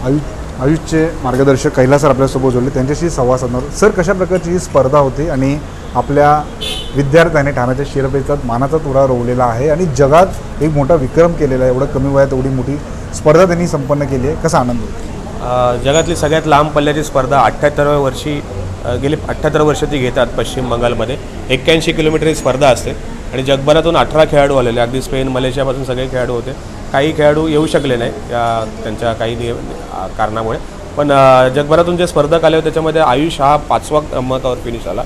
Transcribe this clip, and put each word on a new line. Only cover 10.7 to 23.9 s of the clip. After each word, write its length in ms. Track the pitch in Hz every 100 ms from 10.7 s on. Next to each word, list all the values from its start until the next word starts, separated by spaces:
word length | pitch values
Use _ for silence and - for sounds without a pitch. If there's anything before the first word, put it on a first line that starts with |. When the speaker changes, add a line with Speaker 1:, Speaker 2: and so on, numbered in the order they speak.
Speaker 1:
मोठा 240 | 147 139
विक्रम 380 | 165 131 151 170
केलेला 320 | 165 - 127
आहे, 100 | 127
एवढं 120 | 127 139
कमी 280 | 139 135
वयात 140 | 139 139
एवढी 160 | 131 135
मोठी 300 | 131 123 147 - - -
स्पर्धा 320 | - 156 160 185
त्यांनी 220 | 170 175
संपन्न 360 | 160 135 147
केली 240 | 139 135 131
आहे, 80 | 160
कसा 140 | 165 139
आनंद 220 | 127 120
होतो? 260 | 107 - - - - -
Speaker 2:
अ, 320 | 123 123 123
जगातली 420 | 123 127 151 160 165
सगळ्यात 260 | 151 160 156
लांब 240 | 143 151
पल्ल्याची 340 | 147 147 147
स्पर्धा 380 | 151 139 131 139
अठ्ठ्याहत्तराव्या 560 | 110 - 147 143 147 147
वर्षी, 440 | 139 123 151 147 - - - -
अ, 100 | -
गेली 220 | 123 135 151 -
अठ्ठ्याहत्तर 320 | 120 151 147
वर्ष 220 | 151 143
ती 160 | 143 143
घेतात 280 | 123 127 120
पश्चिम 440 | 127 117 - 127
बंगालमध्ये. 460 | 117 120 117 113 131 - - -
एक्क्याऐंशी 420 | - - 165 156
किलोमीटर 340 | 160 156 156 151
ही 80 |
स्पर्धा 340 | 151 135 127 139
असते 220 | 117 113 - - - -
आणि 100 | 123
जगभरातून 540 | 131 135 139 160 156